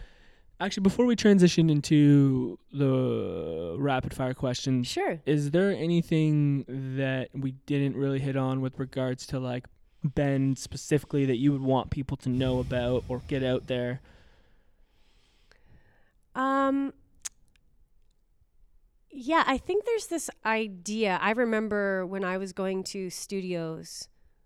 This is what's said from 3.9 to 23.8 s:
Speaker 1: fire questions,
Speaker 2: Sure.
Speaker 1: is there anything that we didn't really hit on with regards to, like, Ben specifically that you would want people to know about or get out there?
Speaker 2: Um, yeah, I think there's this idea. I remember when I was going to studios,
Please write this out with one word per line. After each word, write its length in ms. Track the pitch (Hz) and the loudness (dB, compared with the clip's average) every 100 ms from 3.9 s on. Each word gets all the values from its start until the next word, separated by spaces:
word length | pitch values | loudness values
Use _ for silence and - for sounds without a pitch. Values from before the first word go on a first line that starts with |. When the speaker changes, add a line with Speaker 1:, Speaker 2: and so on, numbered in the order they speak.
| 131 - | -2 -4
Speaker 1:
fire 220 | - 127 | -6 -6
questions, 520 | 127 131 123 135 127 123 | -4 -4 -4 -2 -2 -2
Speaker 2:
Sure. 340 | 349 381 160 | -2 -2 -2
Speaker 1:
is 260 | - 147 143 | 0 0 2
there 180 | 170 202 | 2 2
anything 960 | 135 165 170 - 160 156 151 147 139 - 135 131 131 | 0 0 0 2 2 2 2 2 0 -4 -8 -6 -4
that 320 | 135 131 - | -2 -2 -6
we 200 | 135 135 131 | -6 -8 -8
didn't 320 | - 143 139 131 | -4 0 0 0
really 220 | 139 135 | -2 -2
hit 180 | 135 135 | -2 -2
on 240 | 131 131 | 0 -2
with 180 | 131 - | -4 -6
regards 480 | 127 135 127 131 - | -8 -4 -4 -4 -6
to, 120 | 135 | -6
like, 260 | 127 123 - _ _ _ | -4 -6 -10 _ _ _
Ben 500 | 147 151 143 135 135 | -4 0 2 2 2
specifically 720 | 127 - - - 147 - 147 | 0 -6 -10 0 0 0 0
that 120 | 135 120 | 2 2
you 120 | 143 | 2
would 100 | 139 | 2
want 280 | 131 131 - | 2 0 0
people 280 | 147 131 135 | -4 -6 -6
to 100 | 131 | -2
know 300 | 123 131 127 | 0 0 0
about 460 | 123 127 123 127 - | -2 -2 0 -2 -2
or 140 | 123 - | -8 -4
get 160 | 139 | -2
out 260 | 131 - - | 0 -2 -2
there? 320 | 127 123 131 - - - _ _ _ _ _ _ _ _ _ _ _ _ _ - - _ _ _ _ _ | -4 -4 -6 -12 -20 -20 _ _ _ _ _ _ _ _ _ _ _ _ _ -20 -20 _ _ _ _ _
Speaker 2:
Um, 580 | 254 269 269 269 277 277 - _ _ - _ _ _ _ _ _ _ _ _ _ _ _ _ - - _ _ _ | -2 0 2 2 0 -2 -8 _ _ -18 _ _ _ _ _ _ _ _ _ _ _ _ _ -20 -20 _ _ _
yeah, 320 | 277 240 320 269 | -10 0 2 2
I 120 | 269 | 0
think 260 | - 392 | 0 -2
there's 220 | 466 440 - | 0 -4 -2
this 240 | 330 - - 220 | -6 -6 -8 -2
idea. 720 | 220 220 185 185 220 208 180 | -2 -2 -8 -6 -2 0 0
I 120 | 196 | 0
remember 760 | 226 240 220 220 208 196 190 180 | 0 0 0 0 -2 0 -2 -4
when 180 | 196 | -4
I 140 | 185 190 | -4 -4
was 140 | 190 | -6
going 320 | 185 190 190 | -6 -4 -4
to 260 | 185 196 185 | -6 -8 -8
studios, 960 | - - 196 185 170 165 160 | -10 -8 -6 -4 -4 -6 -8